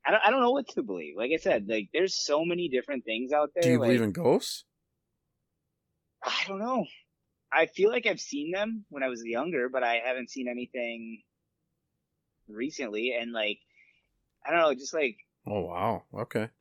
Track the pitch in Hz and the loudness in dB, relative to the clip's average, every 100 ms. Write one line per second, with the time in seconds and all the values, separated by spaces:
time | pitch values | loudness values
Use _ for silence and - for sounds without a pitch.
0 | 135 208 208 262 240 277 247 - 120 92 | 4 4 6 6 4 2 0 -6 -4 -6
1 | 76 87 120 156 196 131 101 110 98 151 | -6 -2 0 2 2 2 2 -2 -2 0
2 | 185 - - 147 170 175 170 127 - 139 | 0 0 0 2 2 -2 0 -2 -2 -6
3 | 117 113 127 147 151 175 170 120 120 123 | -4 -4 0 0 0 2 4 4 4 4
4 | 110 98 165 165 - - - _ _ _ | 2 2 2 2 0 -10 -14 _ _ _
5 | _ _ _ _ _ _ _ _ _ _ | _ _ _ _ _ _ _ _ _ _
6 | _ _ - - - 196 226 254 185 - | _ _ -4 -4 -4 -4 -2 -2 -4 -10
7 | _ _ _ _ _ 143 160 - 202 247 | _ _ _ _ _ 2 2 4 2 4
8 | 226 180 - 143 151 185 214 226 202 143 | 0 -2 -6 -6 -4 -4 -4 -6 -10 -4
9 | 131 120 117 117 160 156 123 127 120 117 | -4 -4 -4 -4 -2 0 0 0 2 2
10 | 120 127 120 135 123 123 123 127 120 117 | 0 -4 -6 -8 -6 -6 -8 -6 -8 -8
11 | 113 113 _ _ _ _ _ _ _ _ | -12 -16 _ _ _ _ _ _ _ _
12 | _ _ _ _ - 214 277 - 123 107 | _ _ _ _ -16 -8 -8 -6 -6 -2
13 | 123 120 117 117 107 104 _ _ _ _ | -2 -2 -4 -2 -2 -4 _ _ _ _
14 | _ _ _ _ 139 170 160 127 139 165 | _ _ _ _ -2 4 4 2 -4 0
15 | 135 107 - _ - 104 85 87 107 95 | 0 -2 -20 _ -4 -4 -2 -2 -2 -2
16 | _ 98 110 117 110 _ | _ -10 -4 -2 -4 _